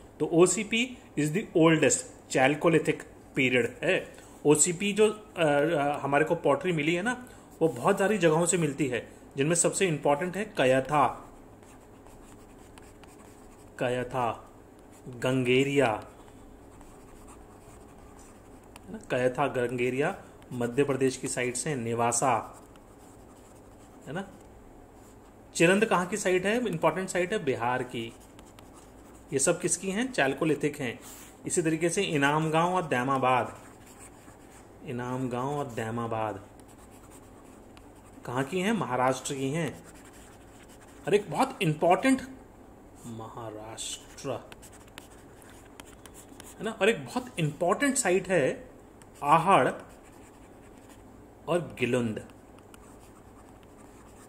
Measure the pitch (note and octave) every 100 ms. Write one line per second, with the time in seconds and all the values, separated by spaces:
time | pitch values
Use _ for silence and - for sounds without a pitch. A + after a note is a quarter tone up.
0 | - - D3+ E3 F3+ A3 G#3 A3+ B3 -
1 | - - D3+ E3 - F3+ D#3+ D#3+ C#3 -
2 | - - - D3 C3 D3+ F3+ D#3+ D#3 D3
3 | - - - - B2+ B2 A#2 - D3+ F3
4 | - - - - D3 D3+ F3+ E3 G3+ G3+
5 | G#3+ G#3+ - - D#3 C#3+ D3+ - C#3+ C#3+
6 | C#3 C#3+ D3+ E3 D#3 C3+ F#3 E3 D3 F3
7 | G#3+ B3 - - - - D#3+ - D3 G3
8 | G3 G#3+ E3+ D#3 E3+ F#3 D#3 C3 C#3 A#2+
9 | - - - - C#3+ E3 F3 - F#3+ D3
10 | D3+ C#3+ F3+ F3+ G#3+ - C3 C3 C3 D3
11 | B2 - - - - - - - - -
12 | - - - - - - - - - -
13 | - - - - - - - - B2+ B2
14 | B2 C3 A#2 G#2+ - - - - - -
15 | - B2 B2 C3 B2+ B2+ C#3 C#3 B2+ G#2
16 | - - - - - - - - - -
17 | - - - - - - - - - -
18 | - - - - - - - - - A3
19 | - B2+ B2+ B2+ C#3 C3 A#2+ B2 B2 B2+
20 | D#3 G3 - - - B2 A#2+ A#2+ C#3 C3
21 | C3 B2+ C3 - B2 B2 E3 C#3 A2+ A#2
22 | A#2 A#2 C#3 A2+ - - - - - -
23 | - - - - - - - - - -
24 | D3+ D#3+ G3 - - - - - - -
25 | - - - - - - E3+ G3 G#3+ F3+
26 | F3+ G#3 F#3+ F3+ F#3+ A#3 A#3 E3 E3 D#3+
27 | F#3+ F#3 F3+ A3 D3+ A#2 A#2 B2+ B2+ B2
28 | A2+ - - - - - - - - -
29 | - - - C#3 F3+ E3+ F3 - F#3+ F#3+
30 | B3+ B3+ C3+ C#3 D#3+ C#3+ D3+ - B2 G#2
31 | - - - - - - D#3+ D#3 E3+ E3+
32 | F#3+ D3+ C#3 D3+ D#3+ D#3+ F3 F#3 D#3 C3
33 | B2+ C3+ B2+ B2+ G#2+ - - - - -
34 | - - - - - - - - F#3+ B2
35 | B2 B2+ C3 A#2+ C3 D3 B2+ A#2 A2 A#2
36 | A#2 A2+ A2 G2+ - - - - - -
37 | - - - - - - - - - -
38 | - - - B2 C#3 F#3 F#3+ A3+ A#2+ B2
39 | B2+ C3 - C#3 C3+ D#3 D#3 - - -
40 | - - - - - - - - - -
41 | - G3+ G3+ D#3 C4 - F3 D3+ - F#4
42 | C4+ C4 - - - - - - - -
43 | A#2+ A2+ A2 - A2+ G#2+ G#2+ G#2+ - -
44 | - - C#3 A#2 - - - - - -
45 | - - - - - - - - - -
46 | - - - - - - G3+ A3 G3 A3
47 | C3 B3 - - D3+ D3+ F3 G3+ C#4 -
48 | F#3+ F#3 F#3 F#3 B2+ - - - - -
49 | - - C#3+ D#3+ E3 F3+ C3+ - - -
50 | - - - - - - - - - -
51 | - - - - - E3+ C3 - A#2+ B2
52 | A#2 G2+ - - - - - - - -
53 | - - - - - - - - - -
54 | - -